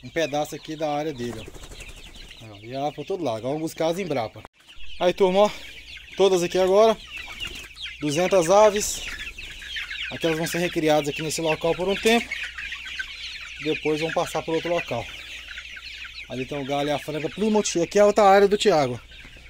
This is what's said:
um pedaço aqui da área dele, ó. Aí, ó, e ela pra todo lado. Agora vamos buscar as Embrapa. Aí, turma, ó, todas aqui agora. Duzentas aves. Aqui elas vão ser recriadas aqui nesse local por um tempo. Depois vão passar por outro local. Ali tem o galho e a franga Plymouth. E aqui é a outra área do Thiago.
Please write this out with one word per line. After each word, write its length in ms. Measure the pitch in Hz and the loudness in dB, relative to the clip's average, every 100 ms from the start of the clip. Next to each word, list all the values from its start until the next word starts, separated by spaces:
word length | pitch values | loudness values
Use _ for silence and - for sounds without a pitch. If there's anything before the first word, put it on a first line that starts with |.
um 60 | 127 | -4
pedaço 460 | 165 151 147 151 147 | -2 0 0 -4 -8
aqui 180 | - | -10
da 160 | 156 156 | -4 -2
área 240 | 147 156 | -2 -4
dele, 240 | 131 120 110 | -6 -8 -8
ó. 1040 | 104 - - - - - - - - - | -14 -16 -18 -16 -16 -16 -18 -18 -20 -18
Aí, 60 | 113 | -18
ó, 60 | 101 | -18
e 160 | 110 | -10
ela 200 | 131 147 | -6 -6
pra 120 | 143 | -6
todo 180 | 143 190 | -8 -4
lado. 140 | 143 110 | -2 -4
Agora 180 | 123 | -4
vamos 160 | 151 160 | -4 -6
buscar 160 | - 160 | -2 -2
as 140 | 175 | -2
Embrapa. 420 | 180 135 110 110 - _ _ - - - | -4 -4 -4 -10 -20 _ _ -10 -8 0
Aí, 140 | 180 | 0
turma, 300 | 180 190 190 | 2 4 6
ó, 80 | 208 - - - - - - - | 4 2 -16 -18 -18 -20 -14 2
todas 260 | 196 185 | 4 6
aqui 160 | 175 185 | 2 2
agora. 380 | 185 196 220 214 - - - - - - - - - - | 4 6 6 4 -6 -14 -14 -10 -10 -10 -16 -16 -16 -6
Duzentas 500 | 147 143 180 190 165 | -2 0 4 4 6
aves. 520 | 196 214 202 202 - - - - - - - - - - - - | 8 8 6 -4 -6 -8 -10 -12 -12 -14 -14 -12 -10 -10 -10 -8
Aqui 160 | 131 165 | -2 -2
elas 120 | 160 | 0
vão 80 | 165 | -2
ser 100 | 170 | -2
recriadas 500 | 175 170 156 151 147 | 0 2 4 4 2
aqui 140 | 143 | -4
nesse 180 | 160 151 | -4 -2
local 320 | 165 156 170 | -2 0 0
por 160 | 160 180 | 0 0
um 60 | |
tempo. 340 | 196 226 233 - - - - - - - - - - - - - - | 2 4 2 0 -10 -10 -10 -10 -10 -10 -10 -10 -10 -12 -12 -14 -8
Depois 380 | 147 151 151 156 | -4 -2 0 -2
vão 100 | 160 | 0
passar 320 | 175 156 165 | -2 -2 -4
por 140 | 160 160 | -2 -2
outro 140 | 165 | 0
local. 360 | 170 - 120 104 - - - - - - - - - - - - | -2 -2 -6 -6 -12 -14 -16 -14 -14 -14 -16 -16 -14 -14 -14 -12
Ali 180 | 123 131 | -10 -8
tem 140 | 147 | -6
o 40 | |
galho 240 | 131 143 147 | -4 -2 0
e 40 | |
a 60 | 143 | -2
franga 320 | - 147 156 | -4 -6 -6
Plymouth. 460 | - 220 214 202 170 | -2 2 2 2 0
E 60 | |
aqui 140 | 165 202 | 2 6
é 20 | |
a 40 | 208 | 6
outra 180 | 208 | 8
área 240 | 202 196 202 | 8 8 8
do 100 | 208 | 6
Thiago. 420 | - 160 131 123 - - - - | 4 4 2 -2 -12 -20 -20 -20